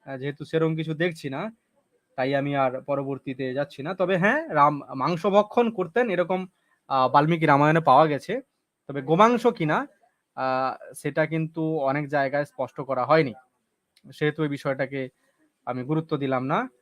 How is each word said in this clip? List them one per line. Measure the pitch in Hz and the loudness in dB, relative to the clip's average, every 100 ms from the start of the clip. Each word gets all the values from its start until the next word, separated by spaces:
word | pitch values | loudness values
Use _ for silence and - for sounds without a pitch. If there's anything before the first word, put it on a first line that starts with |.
| - | -12
আহ, | 135 | -8
যেহেতু | 135 143 147 | -8 -10 -4
সেরকম | 160 160 160 | 0 0 -2
কিছু | 160 | -4
দেখছি | 151 175 165 143 | -2 -2 -2 -10
না, | 135 208 226 _ _ _ _ _ - | -8 -10 -12 _ _ _ _ _ -4
তাই | 131 139 | -2 0
আমি | 143 143 | -2 0
আর | 131 127 | 0 -2
পরবর্তীতে | - 143 139 135 - 131 131 | -4 -4 -4 -8 -8 -6 -6
যাচ্ছি | 127 143 - | -4 -6 -8
না। | 143 | -10
তবে | 190 180 190 | -4 0 2
হ্যাঁ, | 196 285 320 | 2 2 0
রাম | 156 143 147 - 135 | 4 4 4 -8 -4
মাংস | 135 170 202 | -2 0 2
ভক্ষণ | 196 208 - 233 | 4 4 2 0
করতেন | 220 175 175 175 | -2 -4 -2 0
এরকম, | 180 170 185 185 _ _ _ _ | -2 -2 -4 -6 _ _ _ _
আহ, | 135 127 | 0 4
বাল্মীকি | 127 156 170 156 | 4 4 2 4
রামায়ণে | 139 147 165 | 6 6 4
পাওয়া | 160 131 160 | 6 6 6
গেছে, | 139 - 233 - _ _ _ _ | 0 -4 -8 -8 _ _ _ _
তবে | 143 | -10
গোমাংস | 135 165 220 240 240 | -2 4 4 4 0
কিনা, | - 160 180 285 _ _ _ _ - | 0 -2 -2 -4 _ _ _ _ -6
আহ, | 131 131 131 - - | -4 -2 -4 -6 -14
সেটা | 135 147 143 151 | -10 -6 -2 -2
কিন্তু | 160 160 165 160 160 | -2 -4 -4 -4 -2
অনেক | 135 139 143 | -2 -2 -2
জায়গায় | 147 139 143 147 | -2 0 -2 -6
স্পষ্ট | - - - | -8 -10 -8
করা | 131 131 123 | -6 -2 4
হয়নি, | 160 143 107 _ _ _ _ _ _ 135 | 4 4 -4 _ _ _ _ _ _ -20
সেহেতু | 131 151 147 | -4 -4 -2
এই | 151 | -4
বিষয়টাকে | 143 147 135 135 139 131 _ _ _ _ _ - | -2 -6 -4 -6 -6 -10 _ _ _ _ _ -8
আমি | 127 | -8
গুরুত্ব | 127 156 160 147 | -2 -4 -2 -4
দিলাম | 139 131 131 | -2 -2 -2
না। | 175 254 _ | -4 -4 _